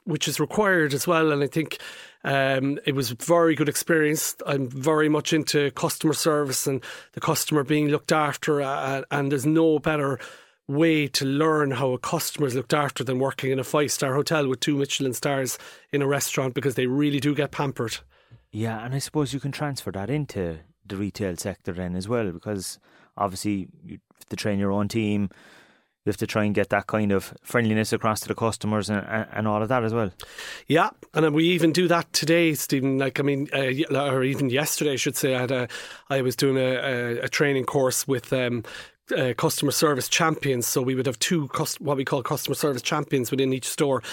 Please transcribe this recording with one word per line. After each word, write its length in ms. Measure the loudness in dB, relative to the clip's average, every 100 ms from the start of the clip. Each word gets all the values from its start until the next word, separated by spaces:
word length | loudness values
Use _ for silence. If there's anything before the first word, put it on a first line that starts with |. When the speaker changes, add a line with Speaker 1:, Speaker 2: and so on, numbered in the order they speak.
| -4
Speaker 1:
which 220 | -2 -2
is 120 | -2
required 540 | 0 2 4 4 2
as 140 | 0 2
well. 240 | 4 4
And 120 | 2
I 40 | 0
think, 300 | 0 -4 -6 -14 -18 -20 -8
um, 560 | 0 2 2 2 0 -2 -2
it 100 | 0
was 160 | -2
a 40 | -2
very 400 | 2 4 6 4
good 140 | 2
experience. 640 | 0 2 2 2 0 -4 -6 -4
I'm 220 | -2 -2
very 400 | -2 2 4 4
much 220 | 2 2
into 380 | 0 2 0 0
customer 420 | -2 -4 0 0
service 520 | 2 2 2 0 -2 -2
and 160 | -2 -6 -16 -14
the 60 | -6
customer 420 | -2 0 2 0
being 260 | 2 2 2
looked 220 | 0 2
after, 500 | 2 2 -2 0 0
uh, 420 | 0 -2 -2 -4 -2
and 200 | 0 2
there's 140 | 2 4
no 340 | 4 6 4
better 400 | 2 0 0 -2 -8 -20 -20 _ -4
way 400 | 2 4 4 2
to 180 | -2 0
learn 440 | 2 2 2 2
how 200 | 0 0
a 80 | -2
customer 480 | -2 -4 -2 -2 -2
is 80 | -2
looked 180 | 0
after 300 | 0 0 -4
than 160 | -2 0
working 320 | 0 -2 -2
in 80 | -2
a 40 |
five-star 520 | 0 2 2 0 0 0
hotel 320 | 2 0 0
with 120 | 0
two 160 | 0 0
Michelin 380 | 0 -2 -2
stars 460 | 0 0 0 -2 -6 -12 -20 _
in 100 | 0
a 60 | 2
restaurant, 480 | 0 0 -2 -2 0
because 180 | -2
they 140 | 0 0
really 320 | 2 2 2
do 160 | 0 0
get 160 | -2
pampered. 460 | -2 -2 -2 -6 -6 -14 _ _ -20 _
Speaker 2:
Yeah, 320 | -6 -4 -4
and 120 | -4 -6
I 40 |
suppose 320 | -2 -2 -2
you 80 | -2
can 120 | -6
transfer 400 | -4 -6 -6 -6
that 180 | -6 -2
into 480 | -2 -4 -4 -4 -6 -12 _
the 120 | -10 -6
retail 400 | -4 -4 -4 -4
sector 380 | -6 -8 -8
then 220 | -6 -4 -4
as 120 | -2
well, 240 | -2 -2
because 480 | -6 -6 -6 -6 -12 _ -20 _ -4
obviously 520 | -4 -2 -4 -4 -6 -14 -18
you 140 | -18 _ -20
have 140 | -12
to 60 | -6
train 220 | -2 0
your 140 | 0
own 160 | 0 0
team, 420 | 0 0 0 -2 -6 -20 -20 -20 _ _ _
you 60 | -4
have 80 | -4
to 100 | -2
try 160 | 0 2
and 80 | 2
get 140 | 2
that 180 | 0 0
kind 240 | 0 2
of 220 | 0 -2 -14
friendliness 480 | -2 0 2 2 2
across 260 | 0 0 -2
to 60 | -4
the 80 | -2
customers 540 | -2 -2 -2 -2 0
and, 160 | -2 -2
and, 200 | -4 -4
and 140 | -2 0
all 140 | 0
of 80 | 0
that 140 | 0
as 100 | 0
well. 180 | 0 -2 -6 -18 -16 -14 -10 0
Speaker 1:
Yeah, 220 | 2 2 -4 -6
and 200 | 2 4
we 120 | 4 4
even 240 | 4 4
do 140 | 4 4
that 220 | 2 0
today, 400 | -2 2 4 4
Stephen. 440 | 2 0 0 2 0
Like, 200 | 0 0
I 40 |
mean, 260 | 0 0 -2
uh, 80 | -2
ye-, 240 | 0 0 0
or 380 | 0 0 2
even 260 | 0 0 0
yesterday, 440 | 0 0 0 0
I 40 | 0
should 180 | -2 0
say, 180 | 0 0
I 60 |
had 100 | 0
a, 160 | -2 -4 -8 -14 -12 -4
I 120 | 0
was 140 | 0 2
doing 220 | 2 2
a, 180 | 2 0
a, 440 | -2 -2 -2 -4
a 40 | -2
training 380 | 0 2 2 0
course 420 | 2 2 0 -2
with, 240 | -2 0
um, 300 | -2 0 -2 -6 -14 -18 _ -6 -2
uh, 180 | 0 0
customer 340 | 0 2 0
service 360 | 2 2 2 0
champions. 560 | 2 2 0 0 0 0
So 160 | 0
we 140 | 0 0
would 100 | 0
have 140 | 0
two 280 | 0 0 0
cus-, 300 | -2 -4 -4
what 160 | -2 -2
we 80 | 0
call 180 | -2
customer 320 | -2 -4 -4 -2
service 260 | 0 0
champions 480 | -2 -2 0 0 0
within 220 | 0 0
each 140 | 0 -4
store, 320 | 0 0 0 -4